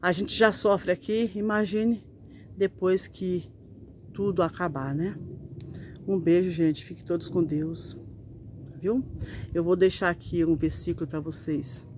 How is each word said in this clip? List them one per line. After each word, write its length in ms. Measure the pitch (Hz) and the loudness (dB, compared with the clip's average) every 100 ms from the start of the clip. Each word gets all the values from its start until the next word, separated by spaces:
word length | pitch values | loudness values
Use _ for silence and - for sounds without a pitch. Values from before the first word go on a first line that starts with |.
A 100 | 175 | 2
gente 240 | 175 202 - | 0 0 6
já 160 | 220 | 6
sofre 400 | - 214 202 - | 6 4 4 4
aqui, 400 | 185 - 220 233 | 0 2 0 0
imagine 720 | 196 214 214 208 208 226 233 - - - - - - | 0 0 2 2 2 2 0 -4 -20 -20 -20 -18 0
depois 500 | 190 - 185 190 - | 0 2 2 2 0
que 420 | - 185 180 - - - - - - - | -6 -2 -2 -4 -18 -20 -20 -20 -20 -16
tudo 300 | - 202 180 | -2 0 4
acabar, 500 | 165 - 180 143 135 | 2 2 -2 -2 -2
né? 240 | 139 175 208 - - - - - - - - - | 0 -2 -4 -10 -12 -14 -14 -12 -14 -14 -10 -2
Um 140 | 190 | 0
beijo, 320 | 165 175 185 | 6 6 4
gente. 340 | 165 160 151 - | 2 2 2 -6
Fiquem 180 | 175 | -14
todos 240 | - 170 - | -4 -4 0
com 120 | 185 | 0
Deus, 560 | 160 151 156 165 - - - - - - - - - - | 2 0 -2 -4 -10 -12 -14 -16 -18 -18 -16 -16 -14 -6
viu? 240 | 180 240 262 - - - - | -2 0 -2 -8 -8 -8 -4
Eu 120 | 170 | -2
vou 120 | 170 180 | 2 6
deixar 340 | 185 - 185 | 6 4 0
aqui 360 | 170 - 175 165 | 0 -2 0 2
um 100 | 156 | 4
versículo 520 | 160 - - 165 156 | 2 -2 -6 -4 -4
pra 120 | 156 | -4
vocês. 680 | 151 156 - 147 127 - - | -6 -8 -4 -4 -4 -12 -14